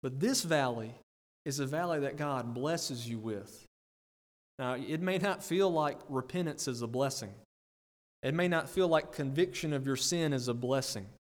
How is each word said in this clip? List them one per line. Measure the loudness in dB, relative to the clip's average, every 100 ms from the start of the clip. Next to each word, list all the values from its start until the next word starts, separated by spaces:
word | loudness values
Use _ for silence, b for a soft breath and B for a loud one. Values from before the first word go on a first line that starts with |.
But | -4 0
this | 2 2
valley | 4 2 2 0 -6 -10 _ _ _ _
is | -6 -2
a | -2
valley | 0 0 0
that | 0 -2
God | -2 -2 -2
blesses | -2 0 0 -2 -6 -4
you | -4
with. | -4 -4 -6 -18 -20 _ _ _ _ _ _ _ _ -6
Now, | -4
it | -2 -2 -2
may | 0 2
not | 0 -2
feel | 0 2 4
like | 4 2 -2 -4
repentance | -4 -2 -2 -2 -2 -4
is | -4
a | -2
blessing. | 0 0 -2 -8 -12 -20 _ _ _ _ _ _ _
It | -2
may | 2 2
not | 2 0
feel | 2 6
like | 6 2
conviction | -4 -2 2 2 2 -2
of | 0 0
your | 0
sin | 2 2 2
is | 2 0
a |
blessing. | 0 2 2 0 -4 -8 -16